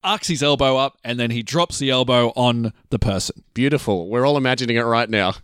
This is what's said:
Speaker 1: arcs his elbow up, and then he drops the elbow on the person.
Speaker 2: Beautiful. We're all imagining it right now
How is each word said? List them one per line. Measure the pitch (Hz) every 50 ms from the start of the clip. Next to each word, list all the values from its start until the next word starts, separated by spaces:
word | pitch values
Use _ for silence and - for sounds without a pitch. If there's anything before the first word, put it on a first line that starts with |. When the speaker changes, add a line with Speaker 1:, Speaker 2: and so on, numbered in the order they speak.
| -
Speaker 1:
arcs | 180 208 208 - -
his | 175 131 143
elbow | 147 143 123 139 135 131
up, | 131 135 139 _ _ _
and | 120 120 123
then | 120 117
he | 117 117 113
drops | - 131 165 175 170 - -
the | 143 135
elbow | 131 127 127 120 123 123 120 117 -
on | - 123 123 120 117 117 113 - _ _ _
the | - 107
person. | - - 98 92 - - - - - _ _
Speaker 2:
Beautiful. | 113 123 139 147 139 - - 104 90 82 92
We're | 107 123 127
all | 139 147
imagining | 143 131 127 127 123 127 117 117
it | 117 120
right | 117 117 117 120 110
now | 110 104 95 90 92 -